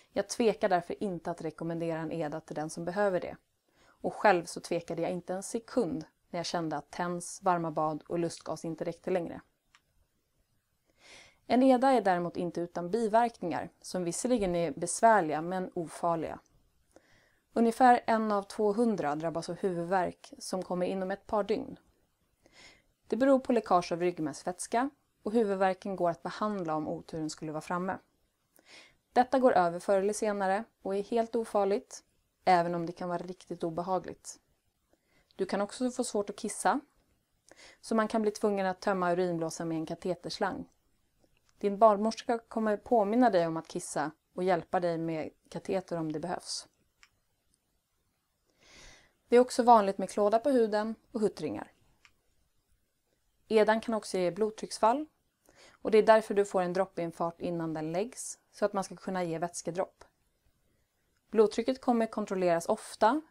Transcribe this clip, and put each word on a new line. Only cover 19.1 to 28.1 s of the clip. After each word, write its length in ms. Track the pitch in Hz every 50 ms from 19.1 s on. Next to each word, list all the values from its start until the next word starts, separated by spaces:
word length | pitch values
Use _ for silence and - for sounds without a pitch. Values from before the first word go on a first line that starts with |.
| 147
drabbas 340 | 156 165 165 156 165 165 -
av 60 | 175
huvudvärk 800 | - - 196 175 170 170 170 190 190 175 170 - _ - - - -
som 240 | - - - 185 180
kommer 220 | - 185 180 180
inom 260 | 185 190 190 185 185
ett 160 | 196 - _ -
par 160 | - 208 202
dygn. 360 | 196 214 - - - - - _ _ _ _ _ _ _ _ _ _ _ _ _ _ _ - - - - _ _ _ _ _ _ -
Det 80 | -
beror 240 | 220 262 269 277 262
på 140 | 262 - 254
läckage 380 | 226 220 - 190 175 175 -
av 80 | 180 165
ryggmärgsvätska 920 | 175 180 175 165 160 143 147 - - 175 180 - - - - 226 262 285 - _ _ _ _ _ -
och 80 | 208
huvudvärken 640 | 208 240 226 196 196 190 196 190 185 185 - 202 190
går 140 | 175 175 170
att 140 | 170 170 -
behandla 520 | 180 - - 214 214 208 196 175 160 156
om 120 | 156 156 -
oturen 420 | 170 160 - - - 165 156 156
skulle 220 | - - 165 156
vara 100 | 151 156
framme. 360 | - - 180 175 180 190 180 - - _